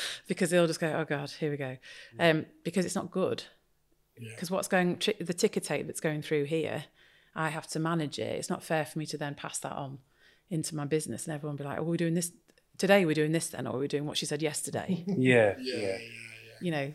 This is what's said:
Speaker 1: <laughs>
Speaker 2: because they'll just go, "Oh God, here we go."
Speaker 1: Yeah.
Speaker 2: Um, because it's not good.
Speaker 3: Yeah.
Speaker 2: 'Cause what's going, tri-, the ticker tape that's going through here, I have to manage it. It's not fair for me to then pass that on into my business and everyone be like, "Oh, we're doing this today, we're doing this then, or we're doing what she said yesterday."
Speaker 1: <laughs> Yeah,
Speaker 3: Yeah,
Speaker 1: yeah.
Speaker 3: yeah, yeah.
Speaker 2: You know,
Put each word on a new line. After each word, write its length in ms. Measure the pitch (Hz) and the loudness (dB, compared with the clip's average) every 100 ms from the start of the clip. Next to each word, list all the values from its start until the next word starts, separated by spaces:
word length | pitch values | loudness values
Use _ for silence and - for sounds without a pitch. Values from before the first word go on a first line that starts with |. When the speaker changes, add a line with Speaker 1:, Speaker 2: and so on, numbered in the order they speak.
| - | -6
Speaker 1:
<laughs> 220 | - - | -6 -4
Speaker 2:
because 220 | 190 170 | 0 4
they'll 160 | 175 165 | 6 6
just 140 | 160 | 4
go, 120 | 160 | 0
"Oh 120 | 147 151 | 0 0
God, 240 | 143 143 | -2 -4
here 200 | - 156 | -4 -2
we 60 | 143 | -2
go." 220 | 131 131 - - - 117 | -6 -8 -14 -20 -12 4
Speaker 1:
Yeah. 100 | 170 | 6
Speaker 2:
Um, 160 | 156 - - | 6 2 -8
because 200 | 170 185 | -4 0
it's 100 | 175 | 0
not 160 | 190 - | -2 -4
good. 340 | 185 160 - - _ _ _ _ _ _ - | 0 0 -2 -6 _ _ _ _ _ _ -18
Speaker 3:
Yeah. 180 | 113 - | -14 -8
Speaker 2:
'Cause 140 | 175 | -4
what's 180 | 185 - | -2 2
going, 300 | 190 180 170 | 4 4 2
tri-, 160 | - - | 0 0
the 140 | 170 | -2
ticker 260 | 175 208 190 | 0 2 0
tape 260 | - 147 156 | -2 -4 -4
that's 140 | - | -4
going 220 | 165 151 | -2 -2
through 220 | - 151 | 0 0
here, 420 | 143 165 147 113 - _ - _ _ | 2 0 -2 -4 -8 _ -20 _ _
I 140 | - 160 | -4 -4
have 160 | 156 - | -4 -6
to 100 | 160 | -2
manage 400 | 160 170 147 - | 0 0 -2 -4
it. 180 | 113 - | -4 -4
It's 120 | - | -4
not 120 | - | -4
fair 220 | - 160 | -2 -2
for 140 | 147 160 | -2 -6
me 80 | 151 | -6
to 120 | 147 | -6
then 160 | 147 | -6
pass 240 | 147 147 - | -6 -8 -6
that 120 | 139 | -6
on 260 | - 139 135 _ _ _ _ - | -6 -8 -10 _ _ _ _ -6
into 240 | 160 147 151 | -4 -2 -4
my 80 | 143 | 0
business 380 | 156 - - 160 | 0 0 -6 -6
and 80 | |
everyone 220 | 147 151 143 | -6 -6 -6
be 80 | |
like, 140 | 143 - | -6 -4
"Oh, 40 | |
we're 120 | 160 170 | 0 0
doing 180 | 170 | 2
this 180 | 170 170 - _ _ _ - | 2 -2 -8 _ _ _ 0
today, 260 | 190 202 | 6 6
we're 100 | 165 | 6
doing 180 | 156 151 | 4 4
this 160 | 160 - | 2 0
then, 160 | - 131 | -6 -4
or 120 | 123 | -2
we're 100 | 139 | -2
doing 180 | 143 147 | -2 -2
what 100 | - | -4
she 80 | 151 | -2
said 160 | 147 | -2
yesterday." 640 | 151 143 - 113 - 175 | -2 -2 -4 -4 -2 -2
Speaker 1:
<laughs> 40 | 202 | 0
Yeah, 480 | 175 127 120 104 90 | 4 6 8 8 4
Speaker 3:
Yeah, 180 | - 107 | -4 -4
Speaker 1:
yeah. 0 | |
Speaker 3:
yeah, 220 | 98 95 | -2 -4
yeah. 600 | 113 - - - - - | -8 -16 -18 -18 -18 -8
Speaker 2:
You 100 | 180 | -4
know, 220 | 156 139 | -2 -4